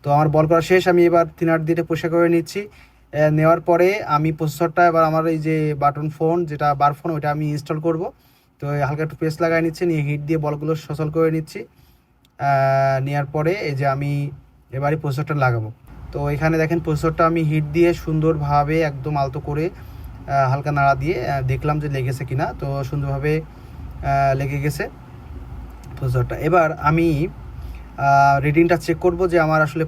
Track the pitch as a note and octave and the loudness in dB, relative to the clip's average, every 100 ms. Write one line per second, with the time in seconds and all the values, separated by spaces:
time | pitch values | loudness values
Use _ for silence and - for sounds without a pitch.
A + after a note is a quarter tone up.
0 | C#3+ C#3+ D3+ D3+ D#3 E3 D#3+ F#3 F3+ F3 | 2 2 4 2 4 2 4 2 4 4
1 | E3+ E3+ E3 - E3 E3 D#3 E3+ E3 D#3+ | 6 4 2 -2 0 0 0 -2 -2 -4
2 | E3 E3+ E3+ E3+ D#3+ G3 G#3 - - _ | 0 2 4 2 0 -10 -10 -18 -20 _
3 | _ D3 D3+ D#3 D#3+ F3 E3+ F3 F3+ G#3 | _ 0 2 4 4 4 4 4 4 2
4 | - D3 D#3 D#3 D#3 - E3+ E3+ F3 E3 | 0 0 0 -2 -4 -2 -2 4 4 4
5 | D#3+ D#3+ D#3+ D#3+ D3+ D#3 D3+ C#3+ C#3+ C#3+ | 2 2 0 -2 -2 0 -2 0 0 0
6 | D3+ D3+ D#3+ E3+ E3 D3 D3 C#3+ C#3+ C#3+ | -6 -2 0 0 -2 -2 0 2 2 2
7 | E3+ D#3 D3 D3 D3+ D3 - D#3 E3 D#3+ | -4 -4 -2 -2 -2 -4 -4 -2 -2 -2
8 | G#3 _ _ _ _ _ C#3+ C#3+ C3+ D3 | -6 _ _ _ _ _ -6 -2 -2 -2
9 | D#3 - D#3+ D#3 E3+ E3 E3 D#3+ F3 D#3+ | -6 -4 -4 -2 0 2 0 -2 -2 0
10 | C#3+ D3 D3 D#3+ D3 D3 D3+ D#3+ - D3+ | -2 -4 -2 -2 -2 -4 -4 -4 -4 -6
11 | D3+ D#3+ D#3+ D#3+ D#3 G3+ A#3 _ _ _ | -2 2 0 0 -6 -14 -16 _ _ _
12 | _ _ _ - C#3 C#3 C3+ C3+ C3+ C3+ | _ _ _ -4 0 2 2 2 2 0
13 | C3+ C#3+ C#3 D3+ D#3 G3+ D#3+ C3+ C#3 C3+ | -2 -4 -2 -2 -2 -2 -4 -2 -2 -2
14 | C#3+ C#3+ C#3+ - _ _ _ C3 C#3+ D#3 | -2 -2 -4 -8 _ _ _ -4 -2 -2
15 | D#3 C3 D#3 D3 B2+ A#2 A2 - - - | -2 -4 -4 0 2 0 -4 -12 -20 -18
16 | - C#3 C#3+ D3 D#3+ D#3+ D#3+ E3 D#3+ D3+ | -12 -6 -4 0 0 2 0 0 -2 0
17 | D#3+ D#3 E3 E3 D#3 D#3 D3 D#3 E3+ E3 | 0 2 2 2 0 0 0 2 2 2
18 | - D#3 D#3+ D#3 C#3+ D3 C#3+ D#3+ D#3 C#3 | -2 0 2 0 2 2 2 0 0 -4
19 | C#3+ D3 C#3 B2+ D3 D3 E3+ - - - | -4 -2 -2 -4 -6 -4 -4 -6 -18 -16
20 | - - - C#3 C3 C3+ D3 D3 C#3 C3+ | -16 -16 -2 2 2 0 -2 2 4 2
21 | C#3+ F3 B2+ C#3 C3 C3 D3+ D3+ D3 C#3 | 0 -2 -2 -2 -2 -2 0 -2 -2 -4
22 | B2+ B2+ C3 C3 F#3 - C#3+ C#3 C3+ D3 | -4 -4 -4 -4 -4 -4 -6 -6 -4 -4
23 | C#3 C#3 D3+ D#3 D#3 - - - - - | -4 -2 -2 -2 -4 -18 -20 -16 -16 -8
24 | C#3 C#3 C#3 C3+ C#3 C#3+ D3 - - - | -2 2 2 0 -2 -2 -4 -4 -8 -10
25 | - - - - - - - - - - | -20 -20 -16 -16 -14 -14 -16 -18 -16 -6
26 | C3 B2 A#2+ A#2 D#3 F3 D#3 D3+ D3 D#3+ | -2 -2 -2 -2 2 2 2 0 0 2
27 | E3 C#3+ F3+ - - - - - - - | 2 0 -2 -6 -16 -14 -14 -14 -16 -2
28 | C#3 C#3 C#3 C#3 C#3+ D3+ E3+ E3+ E3 D#3+ | 4 6 6 4 2 4 4 2 0 0
29 | F3+ F3 F#3 E3+ D#3 D#3 D3+ D#3 | 0 2 2 2 2 2 2 -2